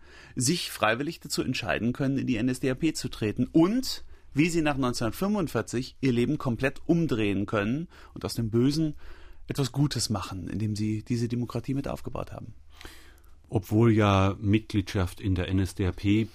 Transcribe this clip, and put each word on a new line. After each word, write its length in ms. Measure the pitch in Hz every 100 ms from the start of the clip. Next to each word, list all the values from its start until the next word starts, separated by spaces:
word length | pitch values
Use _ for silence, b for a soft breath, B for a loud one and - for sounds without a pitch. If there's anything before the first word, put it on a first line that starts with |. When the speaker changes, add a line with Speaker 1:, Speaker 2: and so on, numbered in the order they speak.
| B B B B
Speaker 1:
sich 340 | 127 175 -
freiwillig 480 | - 107 117 147 -
dazu 240 | 147 -
entscheiden 500 | - 131 104 71 110
können, 260 | 123 135 135
in 80 | 127
die 80 | 110
N 120 | 127
S 120 | 127
D 100 | 131
A 40 |
P 180 | 127 160
zu 160 | - 127
treten 400 | - 107 101 123
und 540 | 160 175 247 254 - - b b 135
wie 140 | 170
sie 120 | 165
nach 140 | 151 135
neunzehnhundertfünfundvierzig 1200 | 123 120 113 - 196 208 147 117 - 117 - -
ihr 120 | 135
Leben 260 | 120 123 151
komplett 440 | 131 113 135 - -
umdrehen 600 | 170 156 113 104 98 101
können 420 | 110 104 139 175 B B
und 120 | -
aus 100 | 95
dem 160 | - 113
Bösen 460 | 113 131 156 160 143 B B B B B
etwas 260 | - 131
Gutes 380 | 135 147 120 -
machen, 380 | 101 - 95 -
indem 280 | 98 107 107
sie 260 | 107 107
diese 260 | - 120 117
Demokratie 440 | 120 117 120 -
mit 160 | 135 -
aufgebaut 440 | - - - -
haben. 200 | - - - - B B B B B B B -
Speaker 2:
Obwohl 440 | 113 - 107 117
ja 440 | 107 104 98 98 98
Mitgliedschaft 800 | 101 90 - 107 92 104 87 -
in 140 | 101 92
der 120 | 80
N 120 | 95
S 160 | 92 -
D 100 | 92
A 60 |
P 360 | - 101 107 107